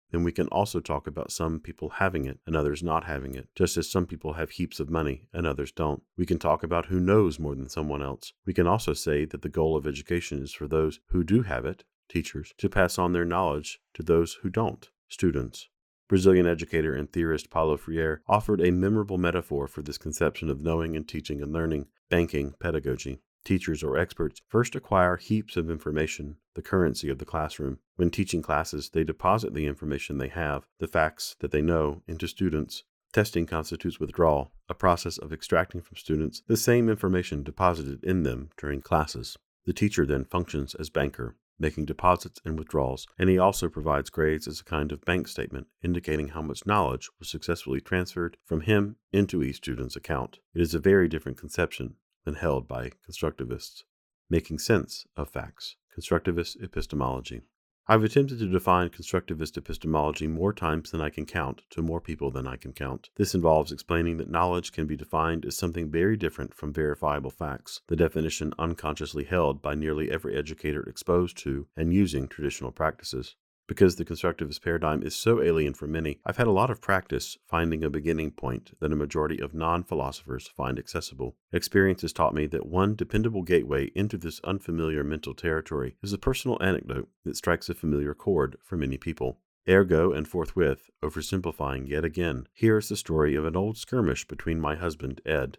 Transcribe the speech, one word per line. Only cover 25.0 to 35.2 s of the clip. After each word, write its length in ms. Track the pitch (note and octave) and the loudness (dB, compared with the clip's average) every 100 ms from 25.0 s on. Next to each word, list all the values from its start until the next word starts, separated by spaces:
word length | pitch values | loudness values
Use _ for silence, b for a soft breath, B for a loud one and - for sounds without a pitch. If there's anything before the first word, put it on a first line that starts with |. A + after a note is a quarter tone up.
| F2+ F2+ | 4 2
heaps 400 | - G#2+ G#2 F2+ | 0 -2 0 -4
of 100 | E2 | -2
information, 680 | D#2 D#2 D2+ D#2 - D2 D2 _ | -4 -2 0 0 -2 -10 -12 _
the 80 | - | -14
currency 480 | - F#2+ E2 B1 D2 | 0 4 4 2 -4
of 80 | C2+ | -6
the 80 | - | -4
classroom. 540 | D#2+ D2+ - C#2 C2+ _ - | -4 -4 -4 -6 -6 _ 2
When 160 | F2 | 2
teaching 320 | - F#2+ E2+ | 2 0 -2
classes, 480 | - D2+ E2 D2 - | 0 0 0 -6 -2
they 120 | E2 | 0
deposit 520 | D#2 D#2+ F#2 G#2+ - C#2+ | 0 0 2 2 0 -2
the 100 | D2 | -2
information 540 | C#2 D2+ C#2+ - C#2 | -4 -4 -4 -4 -4
they 80 | C2 | -4
have, 400 | E2+ D2+ C#2+ - _ | -4 -4 -4 -8 _
the 100 | D#2+ | -2
facts 480 | E2+ D#2 - - - | 2 2 0 -10 -8
that 100 | D2 | -2
they 140 | D2+ | 0
know, 400 | D#2 E2 D2+ D#2 - | 2 2 2 -2 -10
into 200 | D#2+ E2 | -8 -8
students. 560 | - F#2 D2+ - - - _ _ | -2 0 0 -4 -8 -18 _ _
Testing 340 | - G#2 F2 E2 | 0 2 0 -2
constitutes 520 | E2 D#2 E2 F2 - | -2 -4 -6 -6 -4
withdrawal, 520 | D2+ - E2 C#2+ C2+ - - | -6 4 6 6 0 -10 -12
a 60 | - | 2
process 420 | F#2 F2 F2 | 4 4 0
of 160 | - | -8